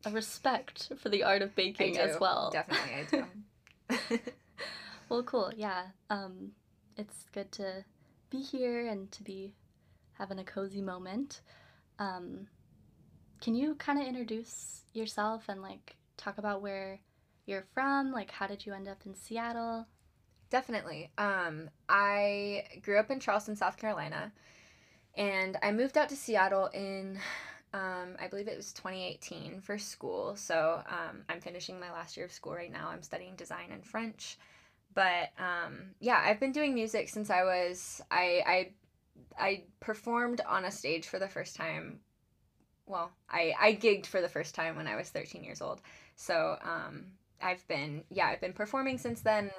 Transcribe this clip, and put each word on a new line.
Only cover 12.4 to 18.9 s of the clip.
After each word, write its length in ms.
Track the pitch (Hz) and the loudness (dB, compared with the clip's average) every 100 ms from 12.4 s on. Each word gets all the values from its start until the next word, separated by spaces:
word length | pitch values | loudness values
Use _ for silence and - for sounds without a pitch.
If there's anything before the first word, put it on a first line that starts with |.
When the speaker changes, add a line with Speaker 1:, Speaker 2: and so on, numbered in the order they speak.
| 202 _ _ - - - - - - - | -14 _ _ -20 -20 -20 -20 -20 -20 -6
Speaker 1:
can 140 | - 226 | -2 2
you 200 | 302 294 | 2 0
kinda 300 | - 285 262 | 0 0 0
introduce 760 | 247 220 220 226 - - - _ | -4 -4 -6 -6 -12 -14 -16 _
yourself 560 | 226 220 - 208 220 214 | -6 -4 0 0 -2 -6
and, 120 | 196 | -8
like, 360 | 190 196 - - _ - | -10 -14 -18 -20 _ -10
talk 220 | 208 202 | -8 -4
about 240 | 208 196 | -4 -2
where 380 | 202 196 190 196 _ _ _ _ - | -4 -6 -8 -12 _ _ _ _ -6
you're 200 | 196 190 | -6 -4
from? 380 | - 269 277 269 | 0 4 4 2
Like, 200 | 254 196 | -2 -4
how 160 | - 196 | -4 -4
did 180 | 202 208 | -4 -8
you 80 | |
end 140 | 196 | -8
up 180 | 196 | -10